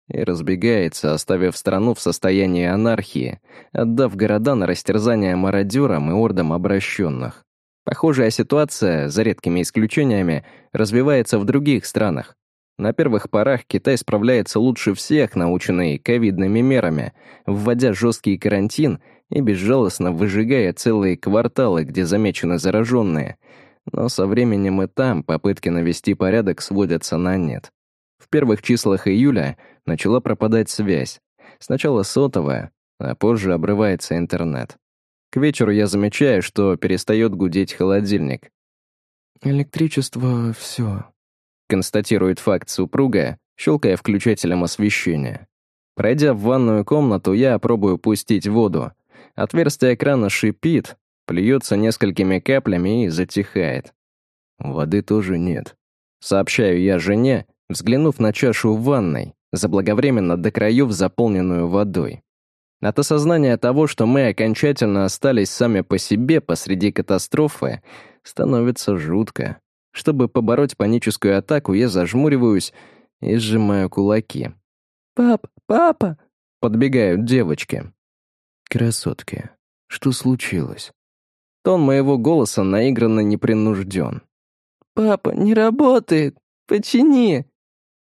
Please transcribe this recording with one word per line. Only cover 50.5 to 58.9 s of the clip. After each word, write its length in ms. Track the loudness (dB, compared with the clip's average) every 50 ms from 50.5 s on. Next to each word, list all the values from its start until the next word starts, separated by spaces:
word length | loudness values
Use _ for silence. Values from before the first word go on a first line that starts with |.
| -2 -2 -2 0 0 0 -2 -4 -10 -20 _ _ _ _ _
плюется 500 | -6 -2 0 2 2 2 0 0 -2 0
несколькими 640 | 0 0 0 0 0 -2 -2 0 0 0 0 0 0
каплями 640 | 0 0 0 0 0 0 -2 0 0 0 0 0 -2
и 40 | -2
затихает. 840 | -2 -4 -4 -4 -4 -4 -4 -2 -2 -2 -2 -2 -4 -6 -8 -12 _ _ _ _ _ _ _ _ _ _ _ _ _ -12
«Воды 440 | -10 -8 -6 -4 -2 0 0 -2
тоже 360 | 0 0 0 0 0 -2 -2 -2
нет», 380 | -2 -2 -4 -4 -8 -12 -18 _ _ _ _ _ _ _ _ _
сообщаю 600 | -4 0 0 0 0 0 0 0 2 2 2 2
я 160 | 2 2 2 2
жене, 480 | 0 0 0 2 2 2 0 0 -4 -8 _ _ _ -12
взглянув 500 | -10 -4 0 0 2 2 2 2 2 2
на 140 | 0 0
чашу 420 | 0 2 0 0 2 2 2 0 0
в 80 | 2
ванной, 520 | 2 0